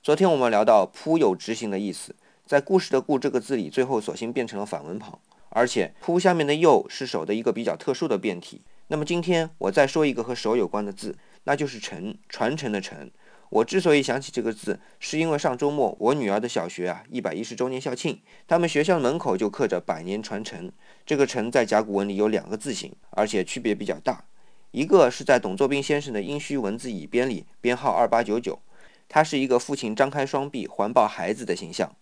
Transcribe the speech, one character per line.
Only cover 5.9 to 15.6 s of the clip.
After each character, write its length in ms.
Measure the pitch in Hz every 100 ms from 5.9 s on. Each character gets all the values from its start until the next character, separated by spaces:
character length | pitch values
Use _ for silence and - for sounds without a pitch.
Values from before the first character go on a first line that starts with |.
| -
扑 200 | - 170
下 120 | 185
面 140 | 175 143
的 80 |
右 320 | 151 165 120 -
是 160 | -
手 220 | 131 - 82
的 80 |
一 80 | 107
个 100 | 117
比 120 | 107
较 120 | 113 -
特 160 | -
殊 140 | 127 160
的 100 | 104
变 240 | 104 87
体。 220 | - - - - -
那 100 | 151
么 80 |
今 160 | 151 170
天 300 | 170 170 160 -
我 140 | -
再 160 | 190 135
说 180 | 165 151
一 80 |
个 80 | 120
和 100 | 117
手 220 | 120 113
有 140 | 117 92
关 180 | 104 101
的 60 |
字， 260 | 98 110 - _ _
那 140 | - 143
就 100 | 147
是 140 | 120
承， 360 | - 80 95 107 _
传 280 | - 110 156
承 140 | 135
的 100 | 104
承。 300 | 95 78 65 _ - - _
我 160 | 107
之 160 | 113 190
所 120 | 180
以 80 | 147
想 220 | 135 127
起 80 | 139
这 100 | -
个 120 | 110
字， 260 | 110 - - - -
是 180 | - 156
因 120 | 165
为 60 | 147
上 220 | 156
周 100 | 123